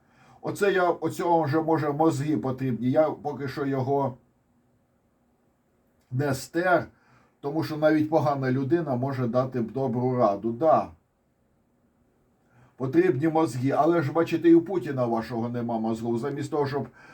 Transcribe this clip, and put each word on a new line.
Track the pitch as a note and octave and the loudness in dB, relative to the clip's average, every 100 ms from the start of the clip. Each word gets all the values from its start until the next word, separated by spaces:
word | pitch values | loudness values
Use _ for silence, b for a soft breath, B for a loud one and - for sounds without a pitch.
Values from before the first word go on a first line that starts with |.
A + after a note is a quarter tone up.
| b b b b | b b b b
Оце | - - G3+ | -10 0 0
я, | F#3 F3+ | 2 2
оцього | D#3+ D#3+ - F3+ E3 | 0 -4 -4 0 2
вже, | D3+ D#3 | 2 0
може, | D#3 D#3+ D3 | 0 0 0
мозги | C#3 D#3+ C3 D3+ C#3+ | 0 0 0 -2 -2
потрібні. | C3 B2+ C3 A2 B2 | -4 -4 -4 -2 0
Я | D3+ D#3 | 2 2
поки | - C#3+ C3 C#3 | 0 -8 -8 -8
що | - C#3 | -6 -4
його | C3+ B2+ C#3 C#3 C3 _ _ _ _ _ _ _ _ _ _ _ _ _ _ _ _ _ _ _ | -2 0 0 -2 -6 _ _ _ _ _ _ _ _ _ _ _ _ _ _ _ _ _ _ _
не | B2+ D3 | -4 -2
стер, | C3 - E3 F#3 E3+ A2 b b b b _ | -4 -4 -2 2 2 0 b b b b _
тому | C#3+ D#3 | -6 -4
що | D3+ D3+ | -4 2
навіть | D#3 D#3 - | 4 4 2
погана | D#3+ C#3 C#3 C3 | 2 2 0 0
людина | C3 C3+ F3 D#3 B2 | 0 0 0 0 -2
може | C3+ B2 B2 | -2 -2 -2
дати | B2 C3 B2+ | 0 0 -2
б | G#2+ | -4
добру | C3 C3 A#2 B2+ B2 | -4 -4 -2 -2 2
раду. | A2+ G2+ A2+ | 2 2 -4
Да, | A#2 D#3+ B2+ F2+ - _ _ _ _ _ _ _ _ _ _ _ _ _ _ b b b - | 0 4 4 2 -10 _ _ _ _ _ _ _ _ _ _ _ _ _ _ b b b -8
потрібні | C3 E3 F3+ C3 D#3+ | 0 4 4 2 0
мозги. | D#3 D#3+ C3+ C3 | 2 0 0 -2
Але | C3 D3+ E3+ | 2 2 2
ж, | C3+ | 0
бачите, | D#3+ E3 E3 E3 | 0 0 2 6
і | |
у | E3 | 6
Путіна | E3 F#3+ D#3 C3 A#2+ | 6 -2 -4 -2 0
вашого | A2+ A2+ A#2 A#2+ | -2 -4 -6 -4
нема | A#2+ A#2 A2+ | -4 -4 -2
мозгу. | A2+ A2 A#2 A#2 | -2 -2 -2 -2
Замість | C#3 C#3+ C3+ | -4 -6 -4
того, | D#3 C#3 | -2 -2
щоб | C#3 B2+ B B | -4 -6 B B